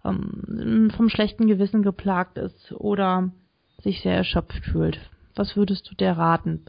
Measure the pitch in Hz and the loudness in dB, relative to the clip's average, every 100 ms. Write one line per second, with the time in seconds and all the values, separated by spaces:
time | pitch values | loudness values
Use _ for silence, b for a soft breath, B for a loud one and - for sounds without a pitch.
0 | - - - - - - 226 226 220 - | -4 -4 -4 -8 -10 -6 0 4 4 4
1 | 226 - 214 - 220 196 196 214 202 185 | 2 2 -2 2 2 4 2 2 0 0
2 | 196 180 180 - 180 - - - 208 196 | -2 -2 -2 -6 -8 -10 -18 -8 -2 0
3 | 190 185 185 - _ _ _ _ 202 185 | 2 2 0 -4 _ _ _ _ -6 -2
4 | 185 180 185 175 - - - - 80 - | 0 0 0 -2 -2 -6 -4 0 0 -2
5 | - - _ - 202 202 202 190 - - | -10 -20 _ -6 -2 0 0 0 -6 -2
6 | 190 165 165 165 165 160 | 0 2 2 2 0 -6